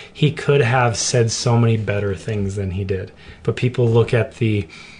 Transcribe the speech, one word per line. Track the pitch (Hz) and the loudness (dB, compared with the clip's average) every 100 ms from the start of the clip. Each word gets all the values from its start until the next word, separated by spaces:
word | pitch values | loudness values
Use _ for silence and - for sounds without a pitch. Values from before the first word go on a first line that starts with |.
| - | -18
He | - 147 | -2 0
could | - - 143 | 0 2 2
have | 117 131 120 101 | 4 2 2 0
said | - 127 113 | 0 0 0
so | - 123 117 | 0 0 2
many | 117 113 | 4 2
better | 104 101 101 | -2 -2 -2
things | 92 - 107 98 104 | -4 -6 -4 -4 -4
than | 95 | -6
he | 92 | -4
did. | 95 92 98 - - - | -4 -4 -6 -16 -20 -8
But | - 113 | -6 -2
people | 123 123 120 | -2 0 2
look | 117 113 | 4 2
at | 120 107 - | 0 -2 -2
the | 110 104 98 - - | 0 0 -4 -12 -20